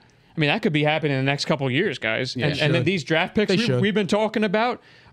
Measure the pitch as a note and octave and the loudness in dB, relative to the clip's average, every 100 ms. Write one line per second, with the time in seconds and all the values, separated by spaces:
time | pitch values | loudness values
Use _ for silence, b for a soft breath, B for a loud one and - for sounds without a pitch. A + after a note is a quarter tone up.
0 | b b b b D3 G3+ G#3+ D3 D3 D#3 | b b b b 0 2 0 2 0 0
1 | D#3+ C3+ C3+ C#3+ - D3+ C3+ B2+ G3 B2 | 0 0 0 -2 -2 -2 0 0 -2 -2
2 | A2 A2+ B2+ C3 D3+ B2+ D3 C3 C#3+ F#3+ | -4 -2 -4 -2 -2 0 0 2 2 0
3 | - D#3+ F#3+ A3 G#3 F#3+ A3+ B2 G3+ G3+ | 0 0 0 0 0 2 2 2 2 0
4 | F#3 G#3 G#3+ A3 G#3+ G#3 B3 - B B | 0 0 0 0 0 0 0 -4 B B
5 | B | B